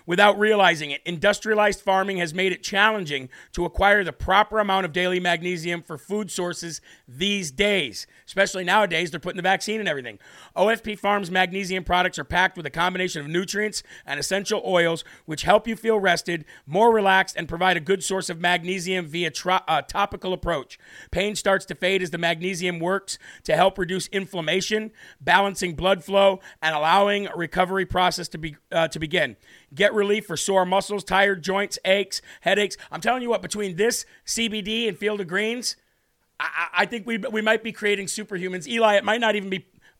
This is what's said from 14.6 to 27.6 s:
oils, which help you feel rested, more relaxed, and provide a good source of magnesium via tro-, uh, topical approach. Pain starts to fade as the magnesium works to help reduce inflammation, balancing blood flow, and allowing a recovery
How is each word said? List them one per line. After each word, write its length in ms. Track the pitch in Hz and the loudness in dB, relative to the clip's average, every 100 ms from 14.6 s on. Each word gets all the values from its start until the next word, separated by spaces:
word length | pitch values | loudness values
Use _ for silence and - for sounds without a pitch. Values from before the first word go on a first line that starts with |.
oils, 400 | 190 180 170 165 - - - | 2 2 4 0 -8 -18 -10
which 160 | 151 | -2
help 260 | - 208 226 | 4 4 4
you 80 | 226 | -2
feel 240 | 226 220 | 0 2
rested, 440 | 190 170 - 170 - - - | 4 2 0 -6 -8 -20 -4
more 260 | 170 233 | 4 6
relaxed, 440 | 220 196 190 190 - | 6 6 4 2 -4
and 100 | 160 | -8
provide 300 | 165 185 170 | 0 2 2
a 40 | |
good 220 | 147 196 | 0 -2
source 280 | 190 190 180 | 0 -4 -4
of 100 | 165 | -2
magnesium 680 | 175 180 175 190 175 185 160 | 0 0 -2 -4 -2 -4 -4
via 240 | 170 165 | -4 -4
tro-, 300 | - 180 185 - | -4 0 0 2
uh, 140 | 156 | -2
topical 500 | - - 202 196 185 | 0 -4 -4 -4 -6
approach. 460 | 180 175 156 120 - - - - | -4 -2 -4 -6 -18 -20 -20 -6
Pain 240 | 170 202 202 | -4 -2 -2
starts 300 | 196 190 - | 0 0 0
to 80 | |
fade 280 | 160 185 190 | -4 0 0
as 80 | 175 | -2
the 80 | 170 | -2
magnesium 600 | 170 165 180 175 180 170 | -2 -2 -4 -2 -4 -2
works 380 | 170 190 - - - - | -2 -2 -4 -12 -14 -12
to 100 | - | -2
help 240 | 156 190 196 | 4 4 2
reduce 300 | 170 185 - | -2 -4 -4
inflammation, 840 | 196 185 180 156 185 - 214 214 - - - | -6 -4 -4 -2 -2 0 -4 -4 -12 -20 -8
balancing 560 | 139 180 202 190 180 147 | 4 4 4 0 -6 -2
blood 260 | 180 190 | 0 0
flow, 380 | 170 196 196 190 - - | 2 4 4 2 -6 -6
and 120 | 160 | -2
allowing 540 | 151 156 190 202 202 196 | 0 4 4 4 0 -4
a 80 | 170 | -6
recovery 480 | 170 180 | -4 0